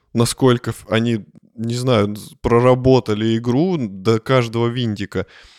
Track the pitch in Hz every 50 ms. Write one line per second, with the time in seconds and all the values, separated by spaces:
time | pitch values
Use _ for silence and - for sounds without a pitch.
0 | _ _ - 113 117 - - - 139 127 120 120 - 113 - - - - - 113
1 | 117 120 117 107 87 - _ - - _ _ 113 110 117 120 120 127 131 120 107
2 | 104 101 107 104 - - - - - 123 117 120 123 127 127 127 123 131 131 123
3 | - 107 104 104 110 113 113 113 117 120 120 139 170 190 180 151 120 98 98 95
4 | 95 110 113 110 - - 135 127 117 113 110 117 117 120 120 127 120 110 104 101
5 | 101 - - 92 90 - - - - - _